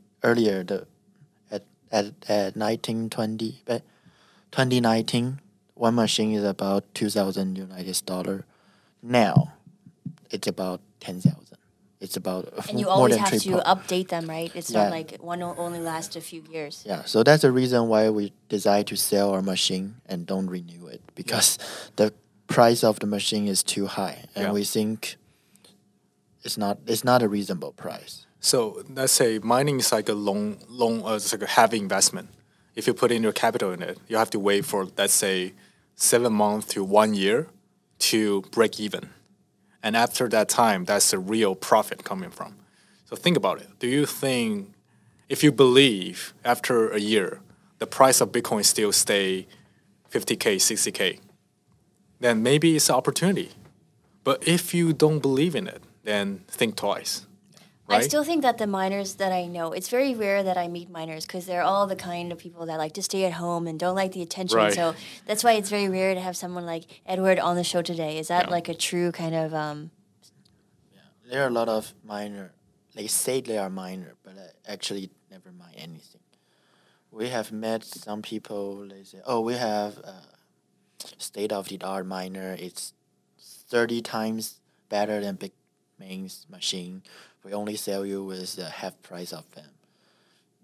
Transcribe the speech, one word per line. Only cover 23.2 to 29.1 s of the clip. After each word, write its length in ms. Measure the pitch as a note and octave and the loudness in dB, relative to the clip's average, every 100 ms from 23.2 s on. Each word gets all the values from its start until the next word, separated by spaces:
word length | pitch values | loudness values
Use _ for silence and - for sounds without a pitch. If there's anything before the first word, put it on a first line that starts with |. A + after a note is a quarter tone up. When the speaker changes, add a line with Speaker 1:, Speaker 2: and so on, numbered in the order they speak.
| - G#2+ G#2 | -2 -2 0
Speaker 1:
is 160 | F#2+ | -2
too 240 | - G#2 G2 | -2 -2 -4
high, 380 | - F#2+ - - | -4 -6 -8 -12
and 100 | G2+ G2+ | -6 -2
Speaker 3:
Yeah. 60 | |
Speaker 1:
we 120 | G#2 | -2
think 520 | G2+ A2+ G#2+ G#2+ - - _ _ _ _ _ _ _ _ _ _ _ _ | 0 0 -2 -4 -8 -12 _ _ _ _ _ _ _ _ _ _ _ _
it's 140 | - - | -10 -4
not, 220 | G2+ G2+ B2 | -2 -2 -2
it's 180 | A2+ | 0
not 180 | B2 B2 | 4 4
a 60 | A2 | 4
reasonable 440 | G2+ G2 F2+ C#2+ | 0 -4 -6 -8
price. 520 | - E2+ - - - - _ | -10 -12 -12 -14 -20 -20 _
Speaker 3:
So 420 | - C3 A2 - - | 0 2 0 -4 -10
let's 240 | C3+ C3 | -2 0